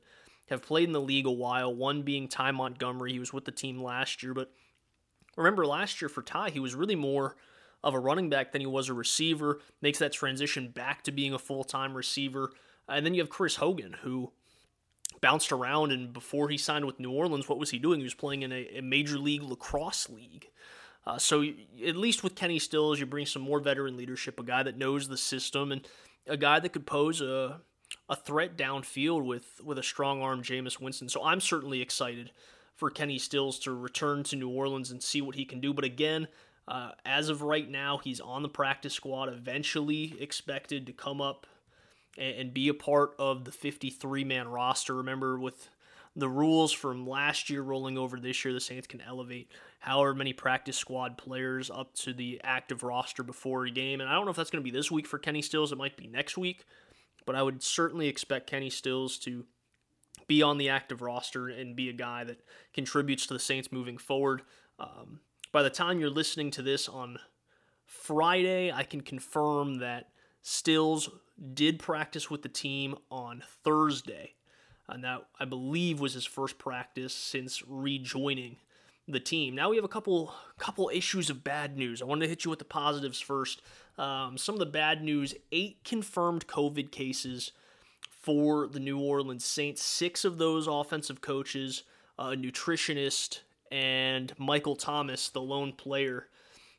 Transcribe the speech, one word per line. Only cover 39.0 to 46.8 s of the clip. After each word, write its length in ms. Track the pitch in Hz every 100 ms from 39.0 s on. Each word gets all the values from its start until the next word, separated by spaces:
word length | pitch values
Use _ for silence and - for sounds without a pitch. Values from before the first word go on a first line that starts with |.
| 139 131 135
eventually 840 | 123 123 131 147 160 147 151 156 156
expected 640 | 143 - - 139 - 143 127
to 60 |
come 260 | 127 - 143
up 260 | 139 139 - _ _ _ _ _ _ -
and, 180 | 131 120
and 160 | 127
be 160 | 127 139
a 40 |
part 420 | 147 - 143 143 -
of 240 | 135 131
the 80 | 123
fifty-three 720 | - 143 147 131 - 139 139
man 240 | 135 131 120
roster. 480 | 120 123 135 - 131
Remember, 420 | 131 135 131 131
with 320 | 127 - - _ - - - -
the 140 | 135
rules 420 | 131 156 160 156
from 340 | -